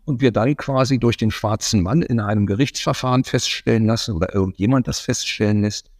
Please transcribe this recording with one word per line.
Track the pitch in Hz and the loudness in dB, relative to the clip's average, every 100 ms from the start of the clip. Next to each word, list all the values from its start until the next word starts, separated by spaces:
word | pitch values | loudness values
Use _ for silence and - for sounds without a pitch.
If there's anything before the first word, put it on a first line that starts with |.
und | - 123 | -6 0
wir | 131 | 2
dann | 104 120 151 | 2 0 0
quasi | - 135 127 131 | -2 0 2 2
durch | 120 - | 2 2
den | 110 | 0
schwarzen | - 110 107 - 107 | 0 -2 -2 0 0
Mann | 90 147 | 2 0
in | - 117 | 0 -2
einem | 101 107 101 | 0 0 0
Gerichtsverfahren | 101 135 - - 143 127 127 | 0 0 -2 -4 -2 0 0
feststellen | 127 127 - - - 113 110 | 0 -2 -2 -4 0 2 2
lassen | 113 - | 0 -2
oder | 87 92 101 | -2 -2 0
irgendjemand | 95 - 101 131 113 | -2 0 2 2 0
das | - | -4
feststellen | - - - - 107 104 | -4 -4 -4 -2 0 2
lässt, | 104 - - - | 0 -4 -14 -20